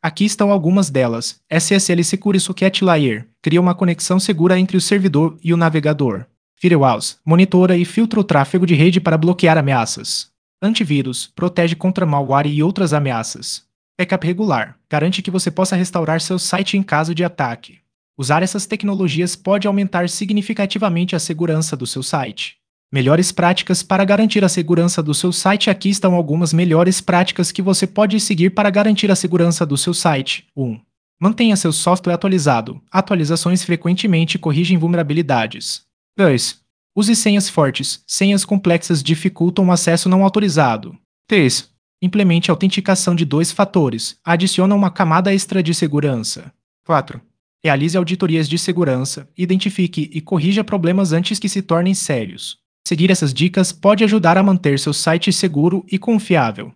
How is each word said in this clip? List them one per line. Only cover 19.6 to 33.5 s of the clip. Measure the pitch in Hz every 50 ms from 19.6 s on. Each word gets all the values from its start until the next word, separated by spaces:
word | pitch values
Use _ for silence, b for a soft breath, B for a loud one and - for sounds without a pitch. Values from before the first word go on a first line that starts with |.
| 196
aumentar | 208 196 202 202 190 - 175 175
significativamente | 175 - - 208 196 214 208 196 - - - 202 196 - - 220 202 170 175 180 185 -
a | 165
segurança | - - 170 151 175 170 156 156 156 156 -
do | 131 123
seu | 120 - 131
site. | 131 - - 156 131 110 101 - - - - _ _ _ _ _ _ _
Melhores | - 139 123 131 151 165 185 180
práticas | - - 175 175 185 - - - 185 180
para | - _ 196 190 196
garantir | 190 202 202 220 214 - 208 196
a | 180
segurança | - 185 170 156 175 165 170 175 - -
do | 156 151 147
seu | - - 180 175
site. | - - 190 202 202 - 214
Aqui | 196 190 - 196
estão | 202 - - 185 180
algumas | 175 165 143 147 165 175 151 160
melhores | 165 180 180 156 160 175 185 185 -
práticas | - - 185 175 185 - - - 180 -
que | - -
você | 185 196 185 - 196
pode | 185 - 208 214 196 202 220
seguir | 208 - 208 160 175 190
para | 180 - 208 202
garantir | 185 202 208 214 214 208 208 202
a | 190
segurança | 185 - 175 175 175 170 170 165 - 175
do | 151 143
seu | 139 - 180 170
site. | - - 175 151 135 135 - - - _ _ _
Um. | 139 135 120 110 117 _ _ _ _ _ _ _ _
Mantenha | 170 196 220 226 240 226 208
seu | 190 - 170
software | 156 - - 170 180 180 - 180 175
atualizado. | 170 - 196 190 180 143 147 131 117 110 120 123 131 _ _
Atualizações | - 180 190 - 208 180 156 143 165 165 - 175